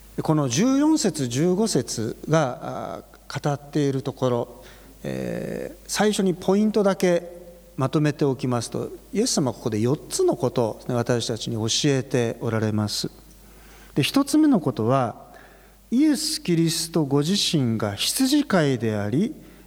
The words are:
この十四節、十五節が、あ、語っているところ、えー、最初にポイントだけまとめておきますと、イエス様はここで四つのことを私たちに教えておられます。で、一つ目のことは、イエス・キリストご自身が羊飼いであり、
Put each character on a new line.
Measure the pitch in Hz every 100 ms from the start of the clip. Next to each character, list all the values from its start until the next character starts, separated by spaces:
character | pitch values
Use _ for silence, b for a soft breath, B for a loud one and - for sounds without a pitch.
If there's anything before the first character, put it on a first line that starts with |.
| - -
こ | -
の | 156 139
十 | 120 240 269
四 | 302 311
節、 | 208 156 127
十 | 120 170
五 | 180 226
節 | - 117 - 113 - -
が、 | 156 139 127 127 127 110 - - - -
あ、 | -
語 | 151
っ | 143
て | - 160 143
い |
る | 135
と | 135
こ | 127 127
ろ、 | 120 - - B B B -
え | 69 65 62 58 - - -
ー、 | - -
最 | - 208
初 | 208
に | 190
ポ | 180 - 196
イ |
ン | 214
ト | 214
だ | 196 190
け | 185 175 175 - - - - -
ま | 131
と | 160
め | 151
て | 143
お | 143
き | 127 131
ま | 120
す | 117
と、 | - 120 - -
イ | -
エ | 247
ス |
様 | - 135
は |
こ | -
こ | 127
で | 107
四 | 117 151
つ | - -
の | 370
こ | - 127
と | -
を | 113 - -
私 | 123 117 120 113
た | 113
ち | -
に |
教 | 113 113 -
え | 151 135
て | 123 131 117 -
お | 123
ら | 110
れ | 107
ま | 104 104
す。 | - - - - B B B B B B
で、 | -
一 | 143 -
つ | 277 302
目 | 311
の | 247
こ | 143
と | - 110
は、 | 135 120 - - B B B B B -
イ | 233
エ | 311 262
ス・ | - -
キ | - 170
リ | 165
ス | 160 -
ト | 175
ご | 147 139
自 | 147
身 | 202 - 160 123 110
が | 107
羊 | 101 - - 262 294
飼 | - 190
い | 147 127
で | 113 104
あ | 101
り、 | 123 214 - B B